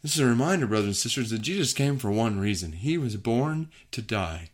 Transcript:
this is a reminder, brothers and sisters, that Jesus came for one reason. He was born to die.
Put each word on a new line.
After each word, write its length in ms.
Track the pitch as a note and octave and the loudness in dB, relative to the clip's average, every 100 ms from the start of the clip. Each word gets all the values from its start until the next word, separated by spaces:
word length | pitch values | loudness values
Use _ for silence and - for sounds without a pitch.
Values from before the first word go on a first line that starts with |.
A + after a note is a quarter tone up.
this 140 | D3+ D#3 | -2 2
is 40 | |
a 60 | C3 | 4
reminder, 400 | A#2 D3 F#3 A#2+ | 4 4 2 2
brothers 200 | G#2+ G2+ | 2 2
and 100 | F#2+ | 0
sisters, 340 | A#2+ - A2+ | -2 -2 -2
that 120 | A2 | -2
Jesus 300 | A2 G3 C#3 | -2 0 0
came 240 | - C#3 C#3 | 2 0 0
for 140 | G#2+ | 0
one 300 | G#2+ A2+ G2+ | 2 2 2
reason. 320 | G2+ F#2 E2+ | 0 0 -4
He 260 | E2+ B2+ E3+ | -4 -2 0
was 160 | C3 | -2
born 540 | G#2+ A#2 A#2 D3 D#3 D#3+ - - | -2 0 2 2 -2 -4 -12 -12
to 100 | - | -10
die. 460 | G#2+ G#2+ F2 D#2+ E2 | -4 -2 -2 -6 -12